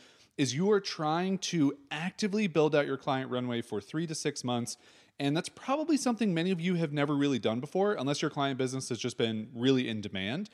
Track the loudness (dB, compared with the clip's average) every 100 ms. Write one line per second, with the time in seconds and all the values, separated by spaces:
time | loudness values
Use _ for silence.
0 | -20 -20 _ -2 0 2 4 4 2 -4
1 | 0 0 0 -2 0 2 2 2 -8 -6
2 | -6 -2 -2 0 2 2 4 4 2 -2
3 | -2 -2 -2 -4 -2 -4 -4 -6 -6 -6
4 | -4 -2 -4 -4 -2 -2 -2 -10 -18 -20
5 | _ -4 0 0 -4 -10 -4 -2 2 2
6 | 2 0 2 2 2 0 0 2 0 0
7 | 2 2 2 2 2 0 -2 0 0 0
8 | -2 0 -2 0 -2 0 -2 -2 -6 -4
9 | -4 0 0 0 -6 0 4 4 2 -4
10 | -6 -4 -4 -4 -6